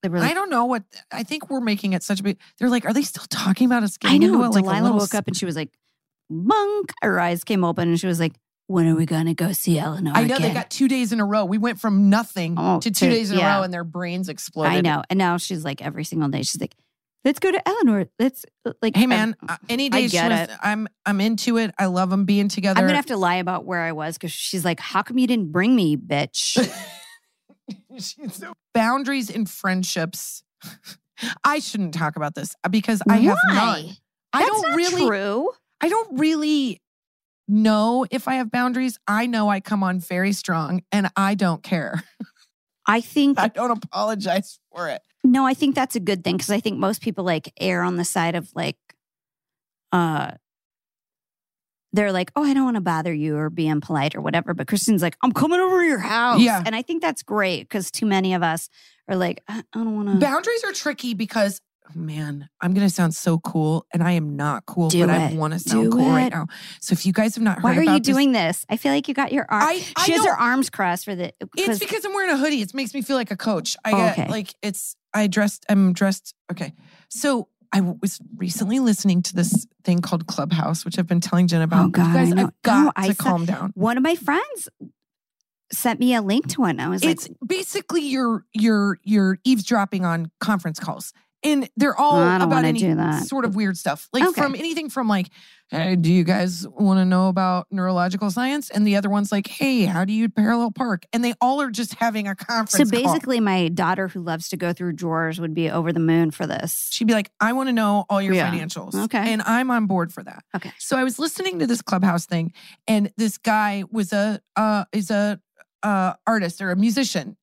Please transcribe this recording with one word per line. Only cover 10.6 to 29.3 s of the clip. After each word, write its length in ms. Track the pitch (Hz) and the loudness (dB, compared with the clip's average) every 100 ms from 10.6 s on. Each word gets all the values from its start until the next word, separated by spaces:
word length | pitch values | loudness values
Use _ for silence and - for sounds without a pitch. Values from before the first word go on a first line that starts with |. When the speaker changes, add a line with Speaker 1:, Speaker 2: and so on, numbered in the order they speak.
| - | -6
Speaker 2:
two 160 | - 262 | 0 0
days 240 | 262 233 | 2 0
in 60 | 226 | 0
a 40 | |
row. 200 | 208 214 190 | 0 0 0
We 120 | 208 | 0
went 220 | 233 220 | 0 -2
from 300 | 226 196 202 | 2 6 6
nothing 460 | 202 233 - 165 165 | 6 2 -6 -4 -2
Speaker 1:
Oh, 200 | 170 175 | 0 0
Speaker 2:
to 100 | 233 | 0
two 160 | 185 262 | 2 2
Speaker 1:
to, 40 | |
Speaker 2:
days 180 | 233 214 | 4 2
in 80 | 185 | 2
Speaker 1:
yeah. 180 | 165 202 | 2 2
Speaker 2:
a 20 | |
row 60 | |
and 80 | 185 | 0
their 120 | 175 | -4
brains 440 | 170 170 175 180 180 | -8 -6 -6 -4 -6
exploded. 440 | 151 - - 156 | -8 -10 -2 0
Speaker 1:
I 60 | 180 | 2
know. 200 | 170 151 - | 2 0 -2
And 100 | 185 | 0
now 200 | 180 175 | 0 0
she's 260 | - 180 | -4 -6
like, 180 | 151 139 | -6 -8
every 220 | 156 151 | -10 -8
single 240 | 156 165 143 | -6 -2 -2
day, 140 | 131 | -2
she's 180 | - - | -4 -6
like, 160 | - _ _ _ _ _ | -8 _ _ _ _ _
"Let's 140 | 262 294 | -2 0
go 100 | 381 | 0
to 160 | 370 - | 0 -2
Eleanor. 380 | 427 302 208 180 _ | 2 2 2 -2 _
Let's, 260 | 254 262 - _ 240 | -2 -2 -20 _ -12
uh, 80 | - | -4
like," 120 | 226 190 | -2 2
Speaker 2:
Hey, 80 | |
Speaker 1:
I'm, 40 | 247 | 2
Speaker 2:
man, 280 | 226 220 214 - | 2 0 -4 -8
uh, 80 | 170 - | -10 -6
any 180 | 233 277 | -4 0
Speaker 1:
I 20 | 262 | 0
Speaker 2:
day 60 | - | 0
she 40 | |
Speaker 1:
get 180 | 175 170 | 0 2
Speaker 2:
wants 220 | 165 170 | 0 -2
Speaker 1:
it. 60 | - | -4
Speaker 2:
I'm, 260 | - 214 214 _ - | -4 -4 -6 _ -2
I'm 140 | 196 | 0
into 340 | 214 220 - 226 | 2 0 0 0
it. 180 | 220 - | 0 0
I 80 | 190 | 0
love 260 | 180 185 | 2 0
'em 140 | 196 196 | 2 2
being 220 | 202 202 | 2 2
together. 300 | 196 196 190 | 0 2 4
Speaker 1:
I'm 60 | 190 | 4
gonna 100 | 285 | 2
have 100 | 285 | 0
to 100 | 226 | 0
lie 200 | 175 180 | 0 0
about 280 | 180 180 | -2 -4
where 160 | - 175 | -4 -4
I 120 | 165 | -4
was 260 | 156 156 165 | -4 -6 -8
'cause 120 | 175 | -8
she's 340 | - - 190 | -8 -6 -2
like, 140 | 175 165 | -2 -2
"How 240 | - 190 | -2 -2
come 140 | 208 254 | -2 0
you 80 | 247 | 2
didn't 260 | 240 175 | 2 0
bring 220 | 160 208 | 0 4
me, 220 | 254 170 147 | 4 4 0
bitch?" 640 | - 143 143 - - - | 0 -2 -2 -4 -2 0
Speaker 2:
<laughs> 300 | 247 - - - - - _ _ _ _ - 202 _ 262 | 0 -2 -16 -18 -20 -20 _ _ _ _ -16 -16 _ -14
She's 360 | - - 277 | -14 -10 -12
so, 180 | - 349 349 _ | -12 -16 -18 _
boundaries 560 | 233 226 254 262 277 208 | 0 2 0 -2 -4 -4